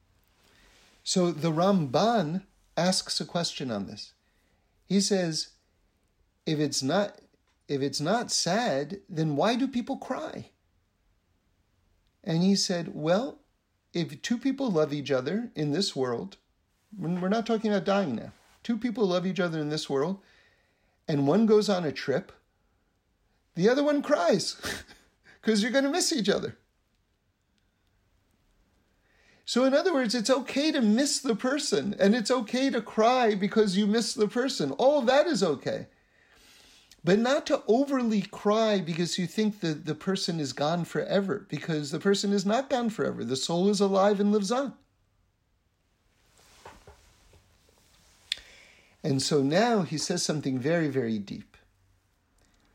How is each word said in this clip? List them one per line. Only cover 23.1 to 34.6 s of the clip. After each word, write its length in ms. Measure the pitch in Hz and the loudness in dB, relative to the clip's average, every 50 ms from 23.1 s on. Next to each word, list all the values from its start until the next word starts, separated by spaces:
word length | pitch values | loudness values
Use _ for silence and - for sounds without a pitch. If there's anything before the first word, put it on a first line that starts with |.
| _ _ _ _ _ _ _ _ _ | _ _ _ _ _ _ _ _ _
the 140 | 165 175 220 | 2 2 4
other 160 | 254 285 285 | 4 4 2
one 160 | 302 294 285 | 2 2 0
cries. 560 | 277 - 294 - 349 330 240 170 - - - - - | 2 0 0 2 4 2 2 2 0 -4 -8 -10 -10
<laughs> 220 | - - - - - - - _ _ _ _ _ - - _ - | -10 -10 -10 -12 -18 -20 -20 _ _ _ _ _ -20 -20 _ -2
'cause 160 | 220 220 202 208 | 0 0 2 0
you're 80 | 247 | 0
gonna 180 | 220 277 269 277 | 0 0 0 2
miss 240 | 302 359 349 - 330 | 0 0 0 0 0
each 160 | 269 190 208 | 0 0 0
other. 300 | 170 - - - - - _ _ _ _ _ _ _ _ _ _ _ _ _ _ _ _ _ _ _ _ _ _ _ _ _ _ _ _ _ _ _ _ _ _ _ _ _ _ _ _ _ _ _ _ _ _ _ _ _ _ _ _ _ _ _ _ _ | 0 -2 -2 -8 -12 -14 _ _ _ _ _ _ _ _ _ _ _ _ _ _ _ _ _ _ _ _ _ _ _ _ _ _ _ _ _ _ _ _ _ _ _ _ _ _ _ _ _ _ _ _ _ _ _ _ _ _ _ _ _ _ _ _ _
So 200 | - - 233 262 | -2 0 2 4
in 100 | 269 262 | 4 4
other 200 | 294 330 381 339 | 4 2 4 2
words, 180 | 269 254 208 196 | 2 0 0 0
it's 160 | 247 208 262 | -2 2 2
okay 440 | 262 277 - - - 269 294 320 302 | 2 2 0 -2 -2 0 0 0 2
to 80 | 294 | 2
miss 400 | 233 208 208 240 294 277 - - | 4 4 4 4 2 0 -2 -4
the 160 | - - 226 | -2 -2 -4
person, 580 | 214 - 254 277 302 - - - 151 131 202 208 - | -2 0 -2 -2 -2 -2 -2 -2 -2 -2 -4 0 2
and 160 | 190 196 220 | 4 4 4
it's 160 | 240 202 - 247 | 2 2 0 0
okay 360 | 262 220 - - 254 269 269 | 0 0 -2 -2 0 0 0
to 140 | 269 240 - | 0 -2 -4
cry 540 | - - 220 220 233 254 262 247 220 208 | -4 0 2 4 4 4 4 4 2 2
because 400 | 190 202 196 - 220 214 208 175 | 0 -2 0 2 2 2 4 2
you 100 | 196 214 | 2 2
miss 260 | 202 208 233 226 - - | 2 2 0 0 -2 0
the 140 | - 214 | 0 -2
person. 460 | 202 - 240 254 277 - - | 0 0 -2 -2 -2 -2 -2